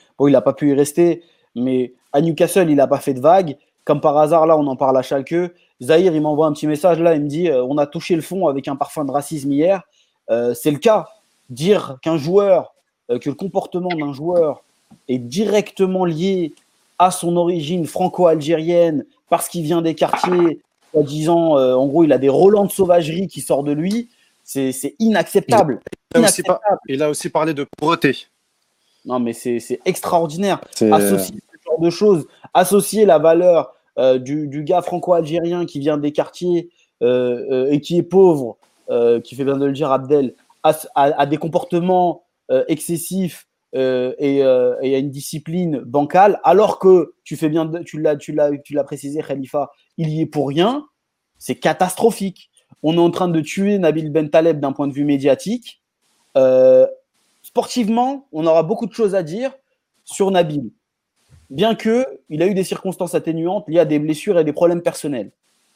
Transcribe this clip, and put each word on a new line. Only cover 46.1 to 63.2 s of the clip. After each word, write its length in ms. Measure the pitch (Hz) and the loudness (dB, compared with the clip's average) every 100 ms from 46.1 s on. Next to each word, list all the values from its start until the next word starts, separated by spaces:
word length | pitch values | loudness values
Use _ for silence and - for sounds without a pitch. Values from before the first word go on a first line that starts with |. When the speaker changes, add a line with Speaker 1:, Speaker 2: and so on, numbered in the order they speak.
| 180 202 170 | 4 4 4
Speaker 1:
alors 340 | 160 185 214 - | 4 4 4 2
que 360 | 190 180 151 _ | 4 6 4 _
tu 120 | - 147 | -14 -4
fais 120 | 156 | -2
bien 180 | 160 156 | -2 -4
de, 140 | 170 | -6
tu 200 | 160 - | -10 -4
l'as, 160 | 156 147 | -2 -2
tu 160 | - | -4
l'as, 240 | 151 147 143 | -2 -2 -2
tu 160 | - | -6
l'as 120 | 143 | -6
précisé, 380 | 139 143 139 151 | -6 -8 -10 -10
Khalifa, 500 | 151 139 127 147 143 _ _ - | -8 -8 -6 -6 -6 _ _ -8
il 100 | 160 | -4
y 140 | 156 | -4
est 40 | 151 | -4
pour 220 | 151 139 | -4 -2
rien, 380 | 147 202 285 294 _ _ _ _ _ | 0 0 -2 -8 _ _ _ _ _
c'est 180 | - 123 | -10 -2
catastrophique. 920 | 160 160 180 - 226 - 196 - _ _ _ _ | -2 0 -2 0 -2 0 -8 -10 _ _ _ _
On 120 | 151 | -2
est 60 | 170 | 2
en 100 | 170 | 2
train 180 | 170 180 | 0 -2
de 120 | 160 | -2
tuer 380 | 147 190 196 202 | -4 -4 -2 0
Nabil 320 | 165 156 156 | 0 0 -2
Bentaleb 500 | 156 151 160 165 151 | -4 0 2 2 0
d'un 120 | 139 | -4
point 140 | 135 143 | -4 -6
de 60 | |
vue 120 | 135 | -2
médiatique. 800 | 147 139 139 131 180 240 - - _ _ _ _ _ 135 | -2 0 2 0 -2 -8 -10 -20 _ _ _ _ _ 2
Euh, 500 | 131 131 131 127 135 - _ _ _ _ | 4 6 6 6 6 0 _ _ _ _
sportivement, 840 | - 233 - 247 208 226 254 277 - | -8 -6 -4 -2 -2 0 -2 -4 -10
on 140 | 156 165 | -4 2
aura 160 | 165 | 2
beaucoup 240 | 160 226 220 | 2 -4 -6
de 80 | |
choses 200 | - 208 | -2 -2
à 80 | 190 | -2
dire 300 | 156 202 262 - _ _ _ _ | -4 -8 -10 -10 _ _ _ _
sur 260 | - - 196 | -12 -4 0
Nabil, 400 | 180 160 147 113 _ _ _ _ _ _ _ - | 2 0 -2 -10 _ _ _ _ _ _ _ -12
bien 240 | 139 220 | -2 -2
que 320 | 220 220 233 262 - - | 0 0 0 -2 -8 -10
il 120 | 151 | -2
a 40 | 185 | 0
eu 80 | |
des 100 | 190 | 0
circonstances 500 | 180 185 190 - 175 | -4 -6 -8 -6 -4
atténuantes 540 | 160 | -4